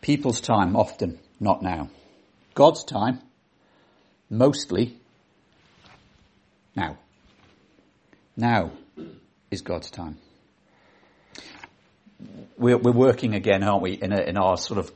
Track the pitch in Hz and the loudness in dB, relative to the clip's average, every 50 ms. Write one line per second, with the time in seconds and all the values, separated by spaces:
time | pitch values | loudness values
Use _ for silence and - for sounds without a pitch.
0 | - - 143 143 147 135 117 - - - 120 104 95 87 98 113 107 - - - | 0 0 -2 0 0 -2 -2 -2 -2 0 2 2 2 2 2 0 0 0 -2 -6
1 | - 87 82 - _ _ _ _ 101 101 92 - 92 92 87 80 69 - - - | -6 -6 -6 -10 _ _ _ _ -2 -2 0 0 -2 -6 -6 -6 -8 -12 -14 -20
2 | _ _ _ _ _ _ _ _ _ _ _ - 143 156 160 - - - - 104 | _ _ _ _ _ _ _ _ _ _ _ 6 6 6 6 2 -10 -10 -6 -2
3 | 101 120 123 123 - _ _ _ _ _ _ _ _ _ _ _ _ _ _ _ | -2 -2 -2 -4 -10 _ _ _ _ _ _ _ _ _ _ _ _ _ _ _
4 | _ _ _ _ _ _ 104 113 123 143 139 - - - 87 92 120 123 - - | _ _ _ _ _ _ -2 2 2 2 2 -2 -8 -6 -2 -2 -2 -4 -6 -18
5 | _ _ _ _ _ _ _ _ _ _ _ _ _ _ _ _ _ - - _ | _ _ _ _ _ _ _ _ _ _ _ _ _ _ _ _ _ -20 -20 _
6 | _ _ _ _ _ _ _ _ _ _ _ _ _ _ _ - 90 80 76 - | _ _ _ _ _ _ _ _ _ _ _ _ _ _ _ -6 -6 -6 -6 -14
7 | _ _ _ _ _ _ _ _ _ _ _ _ _ _ _ _ _ _ _ _ | _ _ _ _ _ _ _ _ _ _ _ _ _ _ _ _ _ _ _ _
8 | _ _ _ _ _ _ _ - 113 120 117 107 85 80 - - - _ _ - | _ _ _ _ _ _ _ -4 0 0 2 0 0 -2 -8 -16 -20 _ _ -20
9 | - - - - _ _ _ _ _ _ - 92 - - 87 85 85 - - - | -20 -20 -20 -20 _ _ _ _ _ _ -12 -10 -8 -8 -8 -8 -8 -14 -16 -14
10 | 85 78 78 - _ _ _ _ _ _ _ _ _ _ _ _ _ _ _ _ | -14 -14 -14 -16 _ _ _ _ _ _ _ _ _ _ _ _ _ _ _ _
11 | _ _ _ _ _ _ _ - - - - - - - _ _ _ _ _ _ | _ _ _ _ _ _ _ -20 -20 -20 -20 -20 -20 -20 _ _ _ _ _ _
12 | _ - _ _ - - - - - - _ - 117 123 123 - - 120 123 117 | _ -20 _ _ -20 -20 -20 -20 -20 -20 _ 0 4 4 4 4 4 4 4 6
13 | 127 131 - - - 117 104 101 95 107 98 98 98 104 101 98 92 92 87 - | 6 6 4 2 0 -2 -2 0 2 2 2 4 4 2 0 0 0 -2 -4 -4
14 | 98 95 104 98 - - 90 101 95 95 92 87 - - 117 101 92 - - | -4 -2 -2 -2 -2 -2 -2 0 2 2 2 0 -2 -6 -4 -6 -6 -6 -10